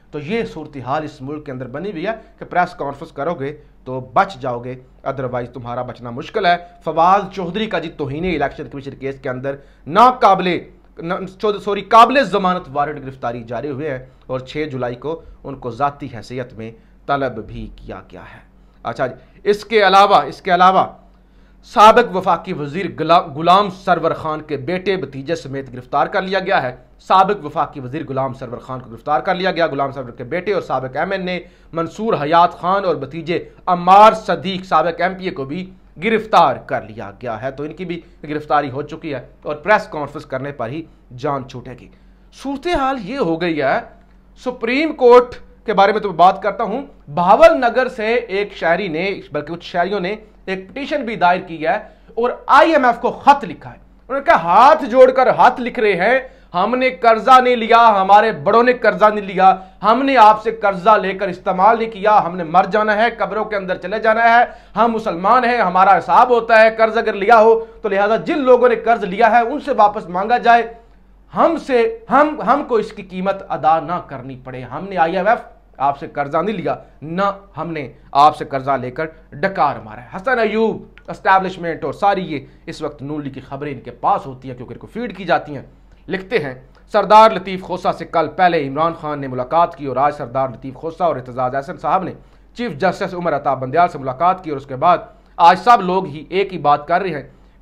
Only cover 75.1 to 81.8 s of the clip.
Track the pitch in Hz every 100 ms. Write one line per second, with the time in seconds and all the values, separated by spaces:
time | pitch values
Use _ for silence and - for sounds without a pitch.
75.1 | 185 190 233 - _ _ - 139 139 160
76.1 | 143 143 160 190 196 147 123 - - 147
77.1 | 175 202 196 - - 165 160 127 - -
78.1 | 139 151 151 151 135 135 131 123 123 160
79.1 | - - 139 190 185 147 113 110 110 120
80.1 | 185 190 247 214 220 220 - - - -
81.1 | 170 202 190 185 185 170 156